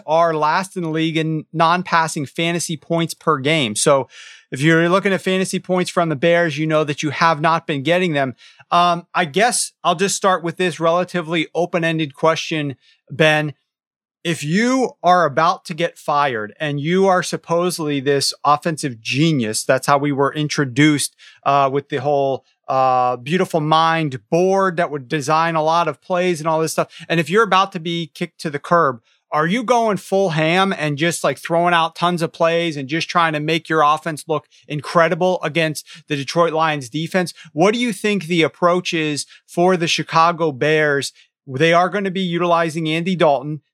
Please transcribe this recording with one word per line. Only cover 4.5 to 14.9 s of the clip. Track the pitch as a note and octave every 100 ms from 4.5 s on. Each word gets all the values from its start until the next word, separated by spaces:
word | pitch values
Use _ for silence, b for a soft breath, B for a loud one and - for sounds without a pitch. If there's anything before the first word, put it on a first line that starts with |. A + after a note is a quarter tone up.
if | C3+
you're | D#3 E3 E3+
looking | F#3+ G3
at | F3+
fantasy | F#3+ F#3 F#3 F#3
points | - F#3 F3+
from | - E3
the | C#3+
Bears, | E3+ E3+ E3+ C#3+
you | D#3+
know | D#3
that | D3+ C#3+
you | D#3
have | - E3 D3+
not | E3 E3 -
been | C#3+
getting | C3+ F3 F#3
them. | C#3+ C3 - B B -
Um, | F3 F3 E3+ -
I | E3+
guess | F3 D3 A#3+ - - - E3
I'll | E3+
just | F#3+ -
start | G3+ F#3
with | E3+ D#3
this | F#3 D3
relatively | D#3+ F3 F3 F3+ D#3 E3+ D3 D#3
open-ended | E3+ F3 E3 D#3+ D3+
question, | - D#3+ D#3+ - D#3+ C#3+ B2 b b _
Ben. | C#3 D#3 D3+ D3+ - _ _ _ _ _ _
If | E3+ D3+
you | D3 F3+ A#3+ C4 A#3